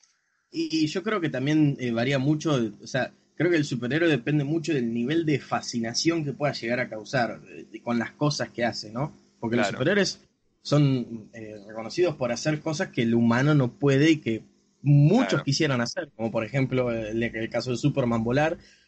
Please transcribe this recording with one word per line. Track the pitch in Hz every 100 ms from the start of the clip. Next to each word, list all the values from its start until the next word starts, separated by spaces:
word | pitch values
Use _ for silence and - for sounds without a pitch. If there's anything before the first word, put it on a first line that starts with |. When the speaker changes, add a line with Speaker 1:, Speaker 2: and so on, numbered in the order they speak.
| _ _ _ _ _
Speaker 1:
Y, | 156 160 160
y | 151
yo | 190
creo | 196 214
que | 160
también, | 127 139 156 147 127
eh, | 123
varía | 117 123 139
mucho, | 135 151 160 135 113 101
o | 110
sea, | 131 120 - _ -
creo | 170
que | 165
el | 147
superhéroe | 120 120 151 170
depende | 139 - 151
mucho | 139 165 156
del | 143 117
nivel | 117 120 165 156
de | 135
fascinación | - 113 - 120 113 117 160 165
que | 143
pueda | 117 143
llegar | - 117 123
a | 107
causar, | 110 107 135 110 82 78
eh, | 80 -
de, | -
con | 123 120
las | 113
cosas | - 147 143 120
que | -
hace, | 117 104 107
¿no? | 113 151 - _ _
Porque | 113 117
los | 101
Speaker 2:
Claro. | 92
Speaker 1:
superhéroes | 139 208 185 - _ _ _ _
son, | - 147 143 131 113 113 101
eh, | 113 107 107 104
reconocidos | 110 113 165 175 151
por | 120
hacer | 117 156 151
cosas | 160 151 190
que | -
el | 117 117
humano | 117 120 143
no | 151 123
puede | - 143 135 160
y | 151
que | 120 110 - _ _ _
muchos | 139 143 147 226 196
Speaker 2:
Claro. | 143
Speaker 1:
quisieran | - 143 151 127
hacer, | 117 185 156 -
como | 113
por | 113 110
ejemplo | 135 131 127 123
el, | 117 107 113
el | 117 110 113
caso | 120 123
de | 120
Superman | 147 135 120 117
volar, | 113 131 156 170 - _